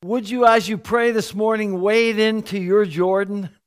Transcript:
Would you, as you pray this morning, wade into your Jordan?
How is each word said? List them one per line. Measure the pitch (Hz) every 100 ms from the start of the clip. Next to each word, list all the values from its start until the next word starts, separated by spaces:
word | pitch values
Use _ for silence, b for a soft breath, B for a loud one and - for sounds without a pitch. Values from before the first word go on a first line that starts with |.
Would | 175 240 202
you, | 247 240
as | 226 180
you | 214
pray | - 233 233
this | 226 -
morning, | 196 214 220 214 185
wade | 190 220 226 214
into | 220 220 214 202
your | 180 196
Jordan? | 208 156 180 190 196 202 185 _